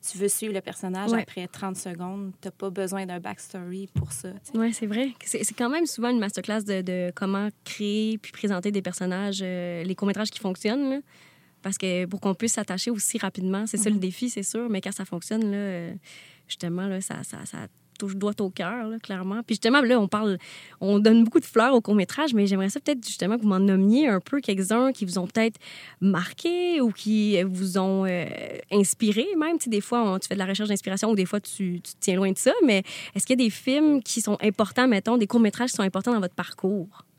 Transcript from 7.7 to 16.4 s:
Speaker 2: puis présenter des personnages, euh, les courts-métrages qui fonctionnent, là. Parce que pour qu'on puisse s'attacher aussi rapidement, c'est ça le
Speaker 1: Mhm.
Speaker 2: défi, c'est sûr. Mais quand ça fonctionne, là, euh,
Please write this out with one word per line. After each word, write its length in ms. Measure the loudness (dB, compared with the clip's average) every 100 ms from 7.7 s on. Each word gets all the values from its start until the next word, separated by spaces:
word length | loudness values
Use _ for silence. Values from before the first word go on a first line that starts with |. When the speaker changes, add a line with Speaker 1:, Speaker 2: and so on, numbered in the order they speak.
| -6 -2 0 -2 -4
Speaker 2:
puis 140 | -8
présenter 400 | -6 -2 -2 0
des 100 | -2
personnages, 600 | -4 -6 -4 -2 -4 -4
euh, 400 | -4 -6 -6 -6
les 100 | -6
courts-métrages 380 | -2 -2 0 -4
qui 80 | -4
fonctionnent, 500 | -6 -4 -2 0 0
là. 80 | -2 -6 -20 -20 _ _ _
Parce 160 | -8 -4
que 280 | -2 -2 -2
pour 120 | -4
qu'on 140 | -2
puisse 200 | 0 0
s'attacher 360 | -2 -4 -4 -2
aussi 300 | -2 -2 -2
rapidement, 460 | -4 -4 -2 -2 -2
c'est 100 | -2
ça 120 | 2
le 40 | 2
Speaker 1:
Mhm. 40 |
Speaker 2:
défi, 300 | 0 -4 -6
c'est 100 | -4
sûr. 280 | -6 -4 -2
Mais 100 | -2
quand 100 | -4
ça 140 | -8 -8
fonctionne, 460 | -8 -4 -2 0
là, 60 | 0
euh, 360 | -4 -6 -8 -10 -16 -20 -20 -20